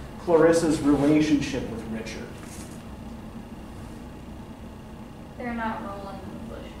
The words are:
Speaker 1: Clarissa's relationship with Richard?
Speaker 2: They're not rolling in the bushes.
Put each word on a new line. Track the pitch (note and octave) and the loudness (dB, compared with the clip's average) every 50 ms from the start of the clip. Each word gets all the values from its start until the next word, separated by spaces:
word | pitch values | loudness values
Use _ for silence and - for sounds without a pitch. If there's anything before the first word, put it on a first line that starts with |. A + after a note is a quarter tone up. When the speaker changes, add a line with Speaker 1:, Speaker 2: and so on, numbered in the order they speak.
| - - - - - | -10 -12 -12 -6 2
Speaker 1:
Clarissa's | - E3+ D#3+ D#3 E3 E3 E3 F3 D#3+ C#3 A#2+ A#2+ | 6 8 10 10 10 8 8 6 4 4 4 6
relationship | C#3+ D3 C3 C#3 D3 D#3 D#3 D3+ D3+ D3+ C3+ - - - B2 A2+ - | 6 6 8 8 8 8 6 6 6 6 4 4 2 -2 -2 -4 -4
with | A#2 A2+ A2+ - | -4 -6 -6 -6
Richard? | A2 A2 - - - - - - - - - - - - - - - - - - - - - - - - - - - - - - - - - - - - - - - - - - - - - - - - - - - - - - - - - - - - - - - - - - - - | -6 -6 -6 -6 -8 -8 -10 -10 -12 -12 -12 -12 -12 -12 -12 -12 -12 -14 -14 -14 -12 -12 -12 -12 -12 -12 -12 -12 -12 -12 -12 -12 -12 -12 -12 -12 -12 -12 -12 -12 -12 -12 -12 -12 -14 -14 -14 -12 -12 -12 -12 -14 -14 -14 -14 -14 -14 -14 -14 -14 -14 -14 -14 -14 -14 -14 -14 -14 -10 -8
Speaker 2:
They're | B3 A#3+ A#3 | -6 -4 -2
not | A3+ A3+ A3 A3 A3+ A3 | -2 -2 -2 -2 -4 -6
rolling | G3+ G3 G3+ G3 G3 G3 F#3+ | -6 -8 -8 -8 -8 -10 -10
in | - - - - - - | -10 -10 -10 -10 -10 -10
the | - | -10
bushes. | - B3+ - - - | -10 -10 -10 -12 -12